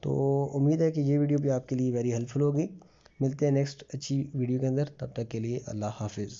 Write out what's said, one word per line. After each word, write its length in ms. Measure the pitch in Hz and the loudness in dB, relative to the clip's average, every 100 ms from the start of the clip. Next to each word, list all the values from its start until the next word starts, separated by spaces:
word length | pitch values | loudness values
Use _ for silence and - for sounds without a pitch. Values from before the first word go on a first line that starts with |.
तो 100 | 139 139 139 139 139 143 | -2 0 2 2 0 2
उम्मीद 260 | 143 160 | 4 4
है 100 | 160 | 2
कि 100 | 160 | 2
ये 160 | 139 147 | 2 4
वीडियो 220 | 147 147 | 4 2
भी 100 | 143 | 2
आपके 260 | 127 127 127 | 0 0 0
लिए 160 | 127 | 0
very 240 | 120 123 117 | 2 0 0
helpful 260 | 120 139 | -2 2
होगी। 280 | 147 147 175 - - - - _ | 2 2 0 -4 -20 -20 -20 _
मिलते 240 | 135 127 147 | -2 2 2
हैं 80 | |
नेक्स्ट 320 | 139 139 - - | 2 0 -4 -12
अच्छी 260 | 139 - 139 139 143 | -10 -4 -2 -2 -2
वीडियो 240 | 123 127 | 0 0
के 60 | 131 | 0
अंदर, 260 | 131 143 - | 0 -2 -6
तब 140 | 131 - | -10 -6
तक 100 | 113 | -6
के 120 | 117 | -4
लिए 220 | 110 123 123 | -4 -4 -6
अल्लाह 240 | 107 104 | -6 -6
हाफिज़। 420 | 104 107 - 104 117 | -4 -8 -6 -8 -10